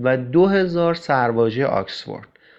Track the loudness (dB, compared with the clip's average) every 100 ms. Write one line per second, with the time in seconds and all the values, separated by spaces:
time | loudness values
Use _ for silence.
0 | -2 -2 0 2 4 2 0 0 0 -2
1 | 0 0 2 2 0 0 -2 -2 -4 -10
2 | -12 -14 -16 _ _